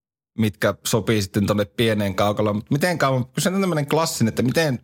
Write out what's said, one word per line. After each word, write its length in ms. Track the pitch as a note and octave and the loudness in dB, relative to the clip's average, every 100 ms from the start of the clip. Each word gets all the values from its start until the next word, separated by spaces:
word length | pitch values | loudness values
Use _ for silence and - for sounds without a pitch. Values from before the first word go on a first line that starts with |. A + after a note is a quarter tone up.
| _ _ _ - | _ _ _ -2
mitkä 360 | A2 - G#2+ G2 - | -2 0 -2 -2 -2
sopii 360 | A#2 G2 A2 | -2 0 0
sitten 240 | F#2+ G#2+ G2 | 0 0 2
tonne 180 | G#2 | 0
pieneen 500 | G2+ - A#2 G#2 G2+ | -2 0 0 0 -2
kaukaloon. 420 | F#2+ G#2 G#2 G#2+ G#2 | 0 0 0 -2 -2
Mut 140 | - | -2
miten 280 | C#3+ F3+ D#3+ | -2 0 0
kauan, 260 | C#3 C3 | 0 0
kun 100 | A#2+ - | -2 -4
se 100 | F3+ | -2
on 120 | F#3+ | 0
tämmönen 260 | F#3+ D#3 C#3+ | 0 0 0
klassinen, 420 | D#3 E3 - A2+ | 0 0 0 0
että 140 | - | 0
miten 360 | A#2+ E3 D#3+ B2 | 0 2 0 -2